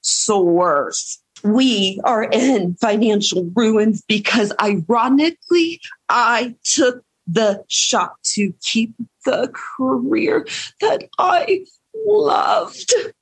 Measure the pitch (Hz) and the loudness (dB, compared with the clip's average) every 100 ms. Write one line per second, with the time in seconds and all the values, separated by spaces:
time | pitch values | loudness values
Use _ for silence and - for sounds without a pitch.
0 | - - - 208 175 170 180 143 107 - | -4 -4 0 2 2 2 2 0 -2 -6
1 | - - _ - 208 220 262 214 190 190 | -10 -14 _ -6 0 2 2 2 0 -2
2 | - 226 196 214 262 247 180 180 226 208 | -2 -2 0 0 2 2 0 -2 0 2
3 | 220 208 - 180 175 180 220 220 214 214 | 2 2 0 -2 -2 0 2 2 2 0
4 | - 208 208 233 208 - 208 196 160 233 | -2 -2 0 0 0 0 0 0 0 0
5 | 240 269 311 339 - 349 330 339 - - | 2 2 2 -2 0 2 2 -4 -16 -20
6 | - 233 233 240 247 226 - - 254 247 | -2 0 2 0 -2 -8 -4 2 2 0
7 | _ _ - 170 220 196 - - - 226 | _ _ -4 0 2 0 -4 -2 0 0
8 | 175 - - - 202 - - 226 226 - | -2 -6 -6 -2 -2 -2 -4 -2 -2 -6
9 | 226 _ - - 262 - - - 262 262 | -16 _ -4 -2 -2 -6 -16 -6 -2 -2
10 | 254 330 320 440 - - - _ 440 - | 0 0 0 -2 -2 -12 -14 _ -2 -2
11 | - - 370 359 285 381 381 _ _ 440 | -6 -2 0 2 2 -2 -4 _ _ -8
12 | 440 427 - - - - 175 - - 480 | 0 2 2 0 2 0 -2 -10 -2 -2
13 | - - | -2 -14